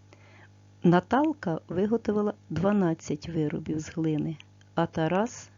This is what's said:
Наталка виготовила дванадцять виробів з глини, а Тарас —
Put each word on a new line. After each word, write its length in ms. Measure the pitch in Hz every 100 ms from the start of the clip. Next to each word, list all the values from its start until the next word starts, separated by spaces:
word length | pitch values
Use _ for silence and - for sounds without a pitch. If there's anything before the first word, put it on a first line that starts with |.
| - - - - - - - -
Наталка 760 | 175 175 - 262 311 294 175 160 -
виготовила 680 | 170 208 226 220 208 208 208 -
дванадцять 800 | 160 196 208 175 160 - 151 165
виробів 500 | 160 151 165 156 156
з 100 | 156
глини, 480 | - 160 147 151 156 - - - -
а 100 | 170
Тарас — 640 | - 160 180 240 - -